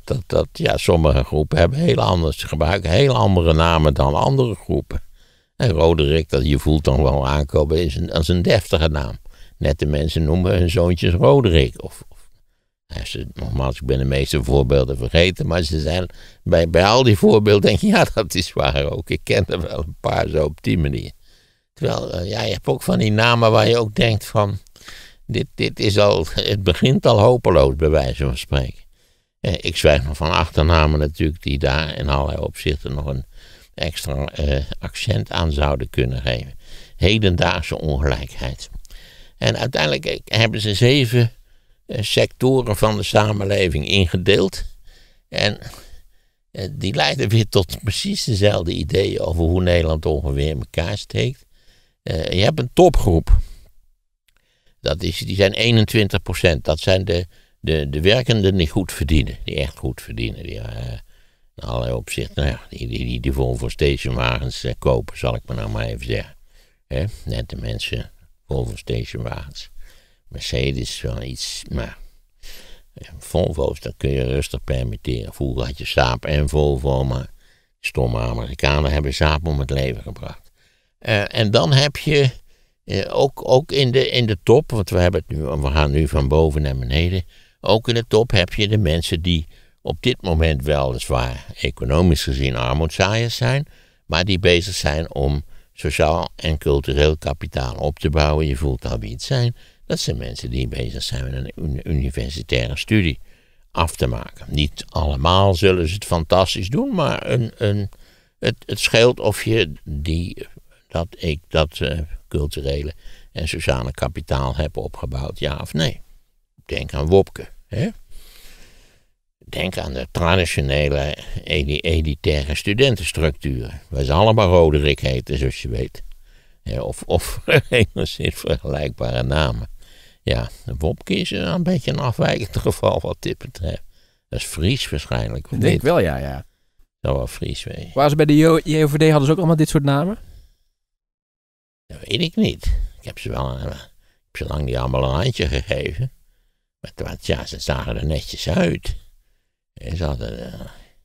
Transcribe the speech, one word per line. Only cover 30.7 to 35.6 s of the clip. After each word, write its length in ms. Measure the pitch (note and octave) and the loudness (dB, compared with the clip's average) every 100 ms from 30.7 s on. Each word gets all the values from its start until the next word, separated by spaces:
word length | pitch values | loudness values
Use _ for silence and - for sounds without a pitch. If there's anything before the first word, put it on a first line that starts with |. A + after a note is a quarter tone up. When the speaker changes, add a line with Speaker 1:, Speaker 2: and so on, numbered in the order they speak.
| E2 D2+ D2+ | 4 4 2
Speaker 1:
natuurlijk, 440 | D2+ D#2 D#2+ D#2+ | 0 0 -2 -2
die 160 | - C#2 | -4 -2
daar 400 | C#2 C#2 D2+ - | 0 0 -2 -4
in 100 | C#2+ | -2
allerlei 300 | C#2 C#2 D2+ | 0 0 -4
opzichten 560 | D2+ - - D2+ - | -6 -6 -4 -4 -4
nog 120 | C#2+ D2 | -6 -6
een 180 | C2 - - - - - | -6 -8 -16 -20 -20 -20
extra, 500 | - D2+ - - C2+ C#2+ | -8 -8 -6 -6 -6 -6
eh, 300 | - D2 C#2 C#2+ - | -4 -2 -2 -4 -8
accent 520 | - - - G#2 G#2 | -10 -8 -4 -4 -2
aan 220 | - E2 | -2 -2
zouden 380 | D2 | 0